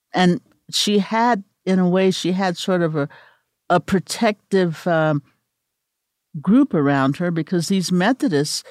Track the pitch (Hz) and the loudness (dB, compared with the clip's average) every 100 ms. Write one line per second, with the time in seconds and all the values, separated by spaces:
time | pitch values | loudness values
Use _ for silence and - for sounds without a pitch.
0 | _ 180 180 175 _ _ - - 208 208 | _ 0 2 0 _ _ -8 -4 0 0
1 | 190 226 240 233 - _ 185 190 180 185 | 0 0 0 0 -4 _ -2 2 2 2
2 | 190 180 170 185 185 170 - 180 165 156 | 2 0 -2 -2 -2 -4 -2 0 0 -2
3 | 143 - - _ _ _ - 185 - 190 | -6 -8 -20 _ _ _ 0 0 2 -2
4 | - - 226 208 - 196 175 151 180 160 | -2 -2 -2 -2 -2 0 0 -2 -2 0
5 | 156 147 - _ _ _ _ _ _ _ | 2 -2 -6 _ _ _ _ _ _ _
6 | _ _ _ 156 185 247 285 170 139 139 | _ _ _ -6 2 2 4 0 0 2
7 | 135 147 180 160 156 175 160 196 170 175 | 0 0 -2 -4 -2 -2 -2 -2 0 0
8 | 196 262 269 143 151 - - | 0 0 0 0 -2 -6 -12